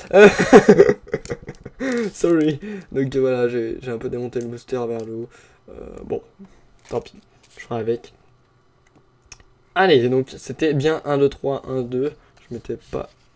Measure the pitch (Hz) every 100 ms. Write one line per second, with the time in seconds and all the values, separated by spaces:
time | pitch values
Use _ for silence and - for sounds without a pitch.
0 | - 190 208 - - 226 - 175 - -
1 | - - - - - - - - 262 240
2 | 208 - 170 165 156 139 208 202 - 135
3 | 135 131 131 123 120 120 113 - 131 113
4 | 123 123 123 123 120 120 - 127 117 117
5 | 110 113 117 - - _ - - - -
6 | - - - - 196 - _ _ - 120
7 | - - _ _ _ - - 120 110 120
8 | - _ _ _ _ _ _ _ _ _
9 | _ _ - - _ _ _ 180 185 135
10 | 123 131 131 - - 131 160 143 151 160
11 | - 143 139 - 139 135 - 131 123 127
12 | 147 - _ _ - 117 - 117 - -
13 | - _ _